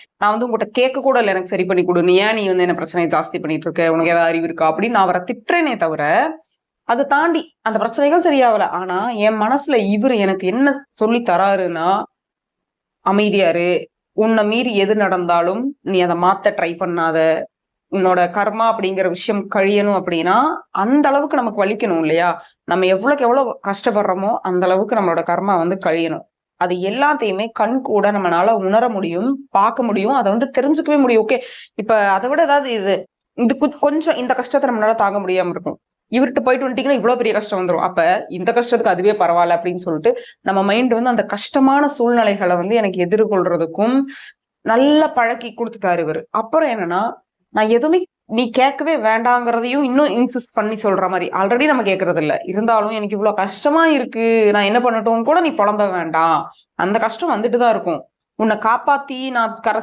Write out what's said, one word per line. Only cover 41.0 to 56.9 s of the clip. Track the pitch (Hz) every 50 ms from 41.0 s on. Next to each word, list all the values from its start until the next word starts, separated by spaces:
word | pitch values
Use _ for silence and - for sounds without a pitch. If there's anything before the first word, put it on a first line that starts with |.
| 240 254
அந்த | 240 220 196
கஷ்டமான | - 202 208 - - - 285 269 269 277 285 294 285
சூழ்நிலைகளை | 285 - 240 233 240 240 220 208 196 202 196 180 175
வந்து | 175 175 196 226
எனக்கு | 233 214 196 180 185 175
எதிர்கொள்றதுக்கும் | 175 208 214 220 208 208 185 175 180 175 160 165 160 160 - 208 233 262 269 277 269 - - - - - _ _ _ _ _ _
நல்லா | 220 220 240 269 285 302 302 311
பழக்கி | 294 302 247 233 226 247 240 233 233 202
கொடுத்துட்டாரு | - 233 233 - 214 202 185 175 175
இவரு. | 165 151 156 160 160 -
அப்புறம் | - 214 226 220 - 320 320 277
என்னன்னா, | 233 214 180 170 175 190 214 240 - - _ _ _ _ _ _
நான் | - 214 214 214
எதுவுமே | 233 233 262 311 339 370 370 - _ _ _
நீ | _ 214 226 254 226
கேட்கவே | 226 262 254 277 269 269 302 311 320
வேண்டாங்கிறதையும் | 269 214 220 220 226 233 247 247 247 240 233 233 226 226 247 262 285 285
இன்னும் | 247 247 277 302
இன்சிஸ்ட் | 269 190 240 254 247 - 247 - - -
பண்ணி | 226 208 214 220
சொல்ற | 214 - 208 190 190 190 180
மாதிரி. | 190 180 175 -
already | - 185 190 202 240 247 294
நம்ம | 302 294 247 220
கேட்கறது | 202 190 185 185 170 170
இல்ல, | 165 156 151 - - -
இருந்தாலும் | - 185 202 226 226 226 214 208 214
"எனக்கு | 226 214 208 202 214
இவ்வளவு | 196 208 214 208
கஷ்டமா | 190 196 202 - - - 294 294 320 330
இருக்கு, | 320 302 269 254 - - 226 226 226 226 226 214 208 202
நான் | 208 202
என்ன | 196 214 247
பண்ணட்டும் | 247 247 226 226 208 233 226 226 226
கூட | 247 311 359
நீ | 349 302
புலம்ப | - - 202 208 208 208 208 196 185
வேண்டாம், | 175 165 160 160 160 160 165 160 147 - - - - _ _ _
அந்த | - 175 190